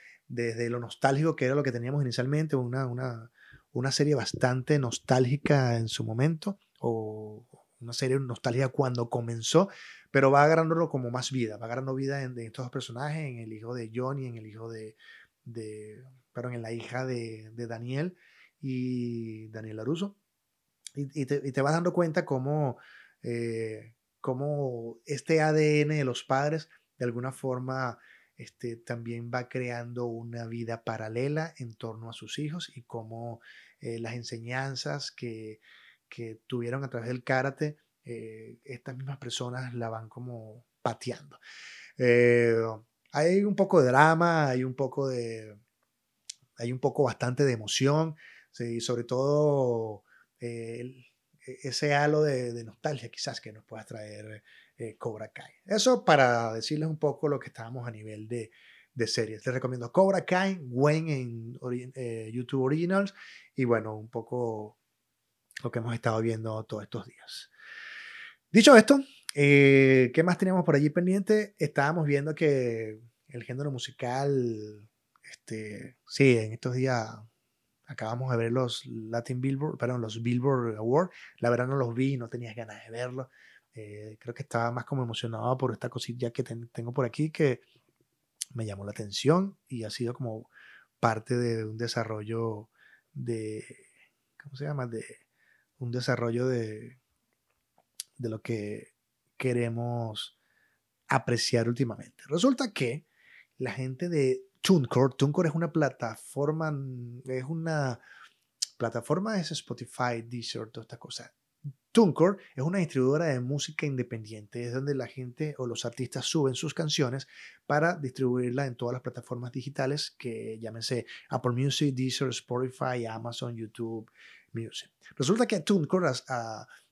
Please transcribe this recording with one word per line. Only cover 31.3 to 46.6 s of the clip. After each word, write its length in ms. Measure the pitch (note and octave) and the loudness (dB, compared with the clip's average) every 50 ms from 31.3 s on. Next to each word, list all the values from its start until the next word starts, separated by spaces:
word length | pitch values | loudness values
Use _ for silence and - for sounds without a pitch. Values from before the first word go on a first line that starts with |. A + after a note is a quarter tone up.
| D3 D#3 D#3+ E3 D#3+ - | 0 -2 -4 -6 -8 -12
en 180 | C3 A#2 A2+ | -12 -12 -12
torno 340 | - - A2+ G#2+ A2 A2+ A2+ | -10 -10 -10 -10 -10 -12 -14
a 40 | A2 | -14
sus 260 | - A2 G#2+ - - | -16 -14 -12 -8 -8
hijos 320 | D3 D3+ D#3 F3 - - - | -6 -6 -6 -8 -10 -12 -14
y 60 | A#2+ A#2 | -18 -16
cómo, 580 | _ - A#2 A2 A2 A2+ A#2 A#2 A#2+ A2+ - - - - - - - _ _ | _ -10 -10 -10 -10 -10 -10 -8 -10 -10 -12 -16 -20 -20 -20 -20 -20 _ _
eh, 200 | - A#2+ A#2 A2+ | -10 -8 -8 -6
las 160 | A#2 A2+ A#2 | -6 -6 -8
enseñanzas 960 | B2 A#2 - B2 A2+ A2+ A#2+ B2 C3 C3+ C3+ C3+ B2+ - D3 C#3+ C#3+ C#3 - | -8 -8 -10 -10 -10 -8 -6 -6 -4 -4 -4 -6 -6 -6 -6 -6 -6 -8 -10
que, 480 | - - B2+ A#2+ A2+ A2 A2 A2 G#2+ - _ - - - - - _ _ _ _ | -10 -10 -10 -8 -8 -10 -12 -14 -14 -16 _ -20 -20 -20 -20 -20 _ _ _ _
que 320 | - - A#2 A2+ A2 - _ _ | -14 -12 -12 -12 -12 -14 _ _
tuvieron 360 | C3 A#2+ A#2 A#2 B2 C#3 C#3 | -6 -4 -4 -4 -4 -4 -6
a 60 | B2+ | -6
través 200 | - A#2+ A2+ A#2+ | -6 -8 -6 -4
del 140 | B2+ B2+ - | -6 -6 -2
karate, 540 | - C3+ C3 B2+ C#3 C3+ - D#3 D3+ D3+ - _ _ _ _ _ | 0 2 2 2 0 0 -2 -4 -4 -4 -8 _ _ _ _ _
eh, 540 | B2 A#2+ A2+ A2+ A2+ A2 A2 A2 A2+ A#2 - _ | -12 -10 -10 -10 -12 -14 -16 -16 -18 -20 -20 _
estas 320 | - B2+ A#2+ - C3+ B2+ | -14 -14 -14 -12 -12 -12
mismas 220 | B2+ C3 C3+ C#3 C#3 | -10 -10 -10 -10 -10
personas 560 | - B2 - - B2+ B2 B2 B2+ B2+ B2+ A#2+ | -10 -10 -8 -6 -6 -6 -6 -8 -8 -8 -6
la 160 | A#2+ A#2 A2+ | -6 -6 -6
van 180 | A2+ A2+ A2+ A2 | -6 -8 -10 -12
como 580 | - B2 B2 B2 A#2+ A2+ A2 A2 A2 A#2+ _ _ _ _ | -14 -14 -12 -12 -12 -12 -14 -16 -18 -20 _ _ _ _
pateando. 580 | _ B2+ A2+ - - - - - - - - - _ - - - - - - - - - - - | _ -6 -6 -4 -6 -8 -8 -8 -12 -20 -20 -20 _ -20 -20 -18 -18 -18 -18 -20 -20 -20 -4 2
Eh, 580 | B2+ B2 A#2+ A#2+ A#2+ A#2+ A#2+ A#2+ A#2 A#2 A2+ A2+ A2+ A2+ A2 A2 - _ _ _ _ _ | 6 8 8 10 10 8 8 8 6 6 4 4 2 0 -4 -8 -14 _ _ _ _ _
hay 320 | - C#3+ D3+ E3+ F#3 G3 G3+ | -2 2 4 4 4 4 4
un 120 | G#3 G3 | 2 2
poco 260 | - F#3+ F#3+ F#3+ E3+ | 2 2 6 8 8
de 60 | C3+ B2 | 8 8
drama, 600 | B2 C3+ D3+ D#3+ E3 D#3+ F3 E3+ E3 D#3+ D3+ C#3 | 10 10 10 10 8 6 4 4 4 4 4 4
hay 160 | B2+ B2+ B2+ | 2 0 0
un 100 | C3 B2+ | -2 -2
poco 340 | B2+ C#3 B2+ - D3 C#3 C3+ | -2 -4 -2 -2 -2 -2 -2
de, 500 | B2+ A#2+ A#2+ A2+ A2+ A2 A2 G#2+ G#2 G#2 _ _ _ _ _ _ _ _ _ _ _ _ _ - - - _ _ _ | -2 -4 -4 -6 -8 -10 -12 -14 -18 -20 _ _ _ _ _ _ _ _ _ _ _ _ _ -18 -18 -18 _ _ _
hay 140 | - | -6